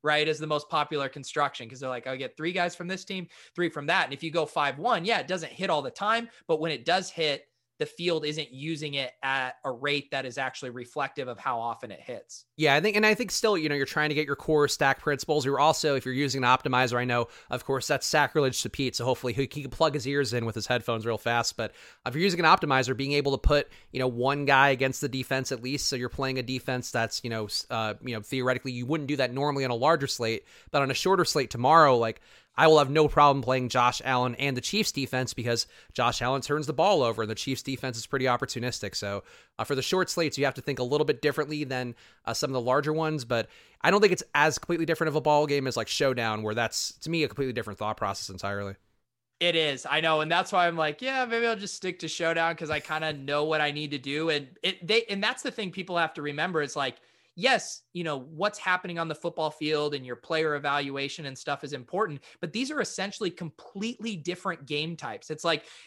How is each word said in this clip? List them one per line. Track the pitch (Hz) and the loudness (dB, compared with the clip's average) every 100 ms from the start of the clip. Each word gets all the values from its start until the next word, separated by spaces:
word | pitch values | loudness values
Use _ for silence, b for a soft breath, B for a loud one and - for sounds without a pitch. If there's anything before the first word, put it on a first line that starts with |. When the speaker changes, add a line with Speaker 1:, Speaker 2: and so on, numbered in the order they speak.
Speaker 1:
right, | 151 151 156 | 0 2 2
is | 147 | -2
the | 156 | -2
most | 147 - | -4 0
popular | 156 147 151 135 | -2 0 -2 -4
construction, | 143 131 151 143 - 117 | -8 -8 0 0 -2 -14
'cause | 127 | -10
they're | 131 | -8
like, | 127 131 | -6 -8
"I'll | 131 | -8
get | 131 - | -8 -6
three | 160 | -4
guys | 185 175 - | 0 -2 -4
from | 175 | -8
this | 185 - | -8 -8
team, | 190 175 B B - | -10 -10 B B -2
three | 175 | -2
from | 156 143 | -2 0
that." | 185 139 | 2 2
And | |
if | 139 | -4
you | 165 | -4
go | 165 151 | -2 0
five | - 143 135 | 0 0 0
one, | 220 208 180 | 0 0 2
yeah, | 214 | 0
it | 139 | 0
doesn't | 180 151 | -6 -6
hit | - 190 | -6 0
all | 156 | 0
the | 135 | -2
time, | - 208 226 233 B - | -4 0 0 -2 B -2
but | 160 | 0
when | 160 | 0
it | 143 120 | -4 0
does | 185 185 | 0 0
hit, | - 156 139 - _ _ _ | -2 -2 -2 -8 _ _ _
the | 147 | -6
field | - 170 160 151 | -2 -2 0 -2
isn't | 151 143 | -6 -8
using | 131 151 160 151 | -10 -8 -6 -6
it | 139 131 - | -6 -6 -6
at | 135 135 127 - 143 | -2 -2 -2 -6 -8
a | |
rate | 120 143 143 139 | -4 -2 -2 -2
that | 139 | -6
is | 131 120 | -6 -6
actually | 131 - 131 | -6 -6 -10
reflective | 123 120 151 135 - 127 | -10 -10 -6 -6 -6 -10
of | 117 | -6
how | 139 120 | -4 -2
often | 117 113 117 | -4 -6 -10
it | 92 | -14
hits. | - 113 - - _ - | -12 -12 -14 -20 _ 0
Speaker 2:
Yeah, | 151 143 | 4 4
I | |
think, | 196 208 | 4 2
and | |
I | 214 214 | 2 2
think | 226 | -2
still, | - 220 226 | 0 2 2
you | 156 | 0
know, | |
you're | 143 - | -2 -2
trying | - 151 | 0 0
to | |
get | 147 147 | 0 0
your | 139 | -2
core | - 151 147 | 2 4 4
stack | - 139 131 | 4 2 2
principles. | - 139 - 151 131 | 0 -2 0 0 2
You're | 135 | 4
also, | 151 156 151 135 | 4 4 2 0
if | 127 | -2
you're | |
using | 127 143 135 | -2 -2 2
an | 123 | 4
optimizer, | 127 139 127 127 120 | 4 4 2 2 2
I | 123 | 2
know, | 120 117 B B | 0 0 B B
of | 123 - | -8 -2
course, | 135 - | -2 0
that's | 139 - | -2 2
sacrilege | 156 139 156 135 123 | 4 4 4 2 0
to | - | -4
Pete, | - 131 - | -2 -2 0
so | |
hopefully | 120 127 123 | 0 0 -2
he, | 120 139 | -2 -4
he | 147 | -6
can | 131 | -12
plug | - 160 143 | 2 2 2
his | 117 | -2
ears | 143 127 | 0 0
in | 120 113 | -2 -2
with | |
his | 110 - | -4 -2
headphones | 123 117 113 110 | 0 0 -2 -2
real | 110 | -2
fast. | 117 117 113 - | 0 0 0 -4
But | 110 B B B - | -8 B B B -8
if | |
you're | 135 | 0
using | 190 170 | 0 4
an | 165 | 6
optimizer, | 185 - 131 123 127 | 6 6 2 2 -2
being | 139 | 0
able | 143 139 | 0 0
to | 135 | 2
put, | - 147 - B B | 4 4 2 B B
you | 127 | -2
know, | 131 | -2
one | 117 131 143 143 | 0 0 2 4
guy | 135 139 | 6 6
against | 131 135 127 | 6 0 0
the | 139 | -4
defense | 131 123 131 131 | -4 -2 -2 -2
at | 123 | -6
least, | 127 139 - | -4 -4 -2
so | 131 | -2
you're | 123 | -4
playing | - 131 131 | -4 -4 -2
a | |
defense | 117 131 - 127 120 | -4 -4 -2 -4 -2
that's, | 120 113 - | -2 -2 -4
you | 120 | -4
know, | 113 104 | -6 -4
s-, | - - | -6 -4
uh, | 117 110 104 127 | -4 -4 -4 -8
you | |
know, | 113 | -8
theoretically | 104 131 127 127 131 | -4 -2 0 0 -2
you | 123 120 | -6 -2
wouldn't | 160 139 | -2 -2
do | 143 | 0
that | 127 | 0
normally | 127 147 139 131 | 0 0 0 0
on | |
a | 117 | 2
larger | 139 165 139 | 4 2 0
slate, | - 113 113 B B B | -2 -2 -2 B B B
but | 147 | 0
on | 135 | 0
a | |
shorter | 131 180 190 165 | 0 2 4 4
slate | 156 123 | 0 -2
tomorrow, | 117 127 165 147 120 | 0 6 8 10 8
like, | 113 - b b b - | 4 -2 b b b 6
I | 160 | 8
will | 156 | 10
have | 135 | 8
no | 151 151 | 4 4
problem | - 147 139 | 8 6 6
playing | 123 131 123 | 2 0 2
Josh | 127 123 - | 4 4 2
Allen | 131 127 123 120 | 0 0 0 -2
and | 139 127 | -2 -2
the | |
Chiefs | - 202 214 | -2 0 0
defense | - 131 127 127 | 0 -2 -2 -2
because | - 120 117 - B B | -4 -2 -2 -2 B B
Josh | - 123 120 | 0 0 0
Allen | 120 135 | -2 -2
turns | 127 147 147 | -2 -2 -2
the | |
ball | 143 180 185 | 2 4 4
over | 120 107 | 2 0
and | 107 | -4
the | |
Chiefs | 113 - 127 | -4 -4 -6
defense | - 135 131 113 | -6 -6 -6 -8
is | - | -6
pretty | 139 127 | 0 2
opportunistic. | 120 127 123 123 - 101 | 2 0 -4 -6 -6 -8
So, | - 101 101 B B B - | -6 -6 -6 B B B -8
uh, | |
for | 113 | -2
the | 135 | -2
short | 127 180 175 | 0 0 0
slates, | - 160 - | 0 -2 0
you | |
have | 139 127 | -2 -2
to | |
think | 135 135 | -6 -4
a | |
little | 123 147 147 | 0 0 0
bit | 147 | 2
differently | 147 139 143 151 | 0 0 -2 -4
than, | 139 127 123 117 b b - | -4 -4 -6 -10 b b -6
uh, | |
some | 113 143 | -4 -2
of | |
the | 131 | 0
larger | 120 135 143 | 2 2 2
ones, | 156 160 156 | 0 0 -2
but | 120 117 - b b b | -2 -2 -2 b b b
I | 147 | 4
don't | 196 | 6
think | 202 | 6
it's | 180 - 147 | 4 0 4
as | 156 - | 4 2
completely | - 170 165 | -2 -2 0
different | 160 160 | 0 2
of | 147 | 2
a | |
ball | 147 147 151 | 4 4 4
game | 143 131 | 0 0
as, | 117 | -2
like, | 110 | -4
Showdown, | - 139 123 113 107 | 2 2 2 -2 -2
where | 107 | -2
that's, | 110 113 - - - | 0 -2 -2 -6 -8
to | 156 | -4
me, | 165 | -2
a | 143 | -2
completely | - 135 | -2 -4
different | 117 110 98 | -2 -6 -6
thought | 107 107 | -4 -2
process | 104 98 - | -4 -4 -8
entirely. | 92 101 101 101 98 _ _ _ _ _ _ | -8 -6 -4 -6 -10 _ _ _ _ _ _
Speaker 1:
It | 175 165 | 0 2
is. | 156 131 - | 0 -2 -2
I | 156 | 0
know. | 160 156 | 2 2
And | 156 | 2
that's | 170 190 | 0 2
why | 190 175 | 2 2
I'm | 170 | 2
like, | 156 151 | -2 -2
"Yeah, | 254 269 | -4 -2
maybe | 247 233 233 | -2 0 0
I'll | 220 | -2
just | 202 - | -6 -8
stick | 185 180 | -8 -6
to | 160 | -8
Showdown," | - 165 165 165 165 | -2 0 2 0 -2
'cause | 156 | -4
I | 151 | -4
kinda | 147 156 156 | -2 -4 -4
know | 147 135 147 151 | -6 -2 0 2
what | 156 | 2
I | 147 | 2
need | 147 151 | 0 -6
to | 143 | -6
do. | 131 147 165 | -4 -2 0
And | 151 135 - | 0 -4 -6
it, | 180 185 170 | -4 -4 0
they, | 220 226 | 0 2
and | 196 | -2
that's | 214 262 | -2 -2
the | 277 | -6
thing | - 196 | -6 -8
people | 185 175 175 | -6 -4 0
have | 160 - | 0 -2
to | |
remember | 147 143 175 165 | -6 -2 -2 -2
is, | 143 151 | -2 -4
like, | 135 - b b b - | -4 -6 b b b -2
yes, | 240 233 - - _ | 2 2 0 -12 _
you | 175 | -6
know, | 165 139 | -4 -6
what's | 131 156 208 202 | -8 -4 -4 -2
happening | 190 180 185 170 | 0 0 -2 -6
on | 165 | -6
the | 151 | -4
football | 175 170 156 | -6 -2 -4
field | - 151 151 147 143 | -2 -2 0 0 -4
and | 127 | -8
your | 120 | -12
player | - 160 160 143 | -4 -2 0 -2
evaluation | 143 143 143 139 139 - 143 | -2 -2 -2 -6 -8 -8 -12
and | 131 | -10
stuff | - 143 | -6 -6
is | 143 | -6
important, | 139 120 180 208 143 B B | -10 -6 -4 -4 -6 B B
but | 170 | -8
these | 202 262 | -4 -4
are | 302 | -4
essentially | 214 - 196 - 190 | -4 -4 -8 -4 -6
completely | - 170 - - 202 220 - 226 190 | -6 -12 -12 -16 -8 -8 -6 -8 -6
different | 147 180 196 170 139 | -8 -6 -6 -8 -6
game | 147 160 170 | -4 -4 -8
types. | 139 107 - | -10 -12 -10
It's | 151 170 | -4 -2
like | 160 B B | -2 B B